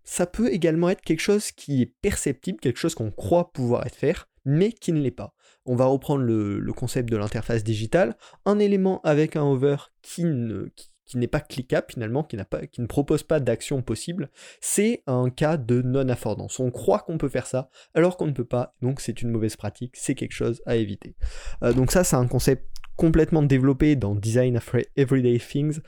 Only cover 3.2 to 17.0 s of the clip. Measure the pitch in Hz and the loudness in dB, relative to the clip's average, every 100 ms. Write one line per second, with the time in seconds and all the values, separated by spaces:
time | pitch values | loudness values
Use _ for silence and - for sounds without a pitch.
3.2 | 101 170 175 - 123 120 123 - 135 180 | 2 2 2 -2 0 0 -2 -2 -2 -2
4.2 | - _ 135 151 208 - - 156 135 - | -8 _ 0 2 2 0 -2 0 -2 -4
5.2 | - _ _ _ - 123 131 139 - 139 | -14 _ _ _ -4 2 2 2 0 0
6.2 | 123 110 101 101 104 110 123 135 120 110 | 2 2 0 -2 -4 -6 -4 -4 -2 -2
7.2 | 107 113 - 113 107 107 110 165 220 - | -2 -4 -2 -2 -2 -4 0 0 0 -4
8.2 | - - 196 208 202 196 190 185 160 147 | -18 -4 0 2 4 4 2 0 2 2
9.2 | 156 160 143 131 139 143 - _ - - | 2 0 0 2 2 -2 -6 _ -16 -4
10.2 | 170 131 117 98 - - - _ _ 123 | -2 -2 -4 -6 -10 -14 -20 _ _ -4
11.2 | 120 151 - - 123 156 - - 110 127 | -2 -2 -4 -10 -2 -2 -2 -8 -4 -4
12.2 | 160 110 95 147 151 - 117 - 143 156 | -4 -8 -6 -8 -8 -8 -2 -2 0 0
13.2 | - 160 123 113 - 139 120 110 - 180 | 2 0 2 -2 -2 -6 -4 -6 -6 -8
14.2 | 135 _ - - - - 214 240 - 127 | -10 _ -20 -12 -2 2 2 0 -2 0
15.2 | 127 127 151 160 113 123 123 131 131 117 | 0 0 0 0 0 0 2 0 0 -2
16.2 | 117 98 98 - 127 - - 202 | -4 -6 -8 -4 -4 -2 0 0